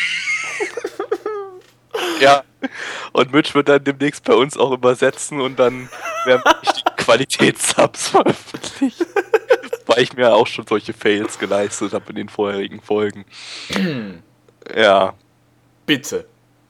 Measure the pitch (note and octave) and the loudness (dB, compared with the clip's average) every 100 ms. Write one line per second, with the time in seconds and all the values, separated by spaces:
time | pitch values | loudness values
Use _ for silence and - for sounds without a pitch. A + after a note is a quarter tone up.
0 | - B5 C6+ C6 - D5 G4 - G#4 - | -4 -6 -6 -6 -6 -8 -8 -8 -12 -10
1 | A4 G#4 G#4+ G#4 G4 F#4 - _ _ A4 | -8 -6 -8 -10 -12 -18 -20 _ _ -8
2 | F4+ E4 C3+ C#3 - _ C4 - - - | -4 2 4 4 2 _ -12 -10 -12 -12
3 | - - C3 C#3+ - C#3+ C#3+ C#3+ C#3 C#3 | -4 -2 2 2 2 2 4 4 2 -2
4 | C#3+ - - A2 C#3+ - C3 B2+ B2 B2 | -2 -2 2 2 2 0 0 2 2 2
5 | C3 - - D3 C3 C3 B2 B2+ B2+ - | 0 0 -8 -6 -4 2 0 0 -10 -14
6 | - E5 E5+ B2+ - - - - - - | -10 -4 2 2 4 2 0 -2 -4 -2
7 | - A#2 C3+ - C3+ - - - A#2+ - | 2 2 2 0 0 0 -2 2 0 0
8 | - G4 E4+ - - - - - C4+ - | 0 2 2 -2 -6 -14 -12 -4 -4 -2
9 | E4+ G4+ - - - - - - - A#2+ | -4 -4 0 0 2 0 -2 -6 0 2
10 | B2+ B2 B2 G#2+ A#2 - - G#2+ - - | 2 2 4 6 4 -2 -2 -2 -4 -4
11 | A2+ G#2 A2 - G2+ G2+ G2+ - G2+ G2+ | 0 0 -2 -6 -2 -2 -2 -4 -6 -6
12 | - G#2 G#2 - G2+ G2+ G2 G#2+ - G#2 | -8 -12 -8 -2 -2 -2 -6 -8 -4 -2
13 | G#2 G2+ F#2+ - - - - G#3 F#3 C3+ | -2 -6 -16 -20 -18 -16 -8 -4 -4 -4
14 | G#2 F2 _ _ _ _ - - G#2+ G2 | -8 -14 _ _ _ _ -6 2 6 6
15 | F#2+ - _ _ _ _ _ _ - C#3+ | 4 -4 _ _ _ _ _ _ -4 -4
16 | - F#2 - _ _ _ _ | -2 -8 -10 _ _ _ _